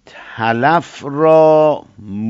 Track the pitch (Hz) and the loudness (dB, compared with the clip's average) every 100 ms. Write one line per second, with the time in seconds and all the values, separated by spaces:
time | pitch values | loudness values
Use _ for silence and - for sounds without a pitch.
0 | _ - - - 113 117 135 165 - - | _ -20 -20 -6 -4 0 0 0 -4 -12
1 | 139 143 160 160 156 156 151 139 - - | -12 -2 2 4 4 4 2 -2 -8 -20
2 | 101 101 | -14 -8